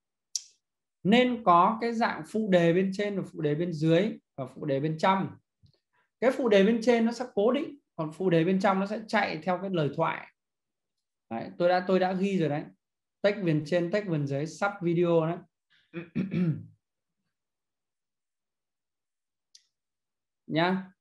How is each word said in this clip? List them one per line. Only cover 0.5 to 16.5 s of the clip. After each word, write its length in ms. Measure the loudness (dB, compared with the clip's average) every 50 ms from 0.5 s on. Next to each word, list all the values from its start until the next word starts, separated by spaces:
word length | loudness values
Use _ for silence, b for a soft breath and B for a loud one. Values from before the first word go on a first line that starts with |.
| _ _ _ _ _ _ _ _ _ _
Nên 420 | 2 4 4 6 4 4 0 0 4
có 340 | 6 6 6 6 4 2 0
cái 120 | -4 -4
dạng 300 | 0 0 -2 -2 -2 -6 -10 -6
phụ 200 | -6 -4 0 2
đề 220 | 4 4 6 4
bên 180 | 4 4 2 0 -2
trên 220 | -4 -4 -4 -4
và 60 | -6 -8 -8
phụ 80 | -6 -4
đề 140 | -2 -2 0
bên 180 | -2 -2 -4
dưới 460 | -4 -2 2 2 4 4 2 0 -4 -10 _ _ _
và 100 | -12 -12 -12 -10
phụ 100 | -8 -4
đề 160 | -2 -2 -2
bên 180 | -2 -4 -2 0
trong. 380 | 2 2 2 2 -2 -6 -8 -14 _ _ _ _ _ _ _ _ _ _ _ _ _ _ _ _
Cái 100 | 0 0
phụ 180 | 0 0 2 4
đề 160 | 4 6 6
bên 160 | 4 2 2
trên 220 | 2 2 2 4 2
nó 60 | 0
sẽ 120 | -2 -4 -8 -6 -2
cố 180 | 0 2 2
định, 260 | 0 0 -4 -8 -12 -18 _ _ _
còn 160 | -8 -8 -8
phụ 180 | -6 -2 0 2
đề 140 | 2 4 4
bên 160 | 2 2 2
trong 200 | 2 2 2 2
nó 60 | -2
sẽ 140 | -4 -6 -8 -6 -2
chạy 320 | 0 0 0 -2 -4 -6
theo 160 | -4 -4 -4 -4
cái 100 | -4 -4
lời 200 | -2 -2 -2 -2 -2
thoại. 360 | -2 -2 -2 -4 -6 -12 -18 _ _ _ _ _ _ _ _ _ _ _ _ _ _ _ _ _ _ _ _
Đấy, 200 | -8 -8 -8 -10 -4 -2
tôi 100 | 0 2
đã, 160 | 2 2 2
tôi 120 | 0 2 2
đã 140 | 2 0
ghi 260 | 0 -2 -2 -2 0 0
rồi 100 | 0 -2
đấy. 160 | -2 -4 -8 -10 -16 _ _ _ _ _ _ _ _ _
Text 160 | -2 -2 0 0
viền 200 | -2 0 0 0 -2
trên, 240 | -2 -2 -2 -2 -2
text 180 | -2 -4 -2 -4
viền 180 | -4 -4 -2
dưới, 200 | -4 -4 -4 -6
sub 240 | -8 -6 -4 -4 -4 -4 -4
video 440 | -2 0 0 2 2 2 2 2 2
đấy. 120 | 0 -4 -6 -12 _ _ _ _ _ _ _ _ _
<clears throat> 580 | -14 -14 -14 -8 -6 -6 -6 -4 -4 -2 -2 -2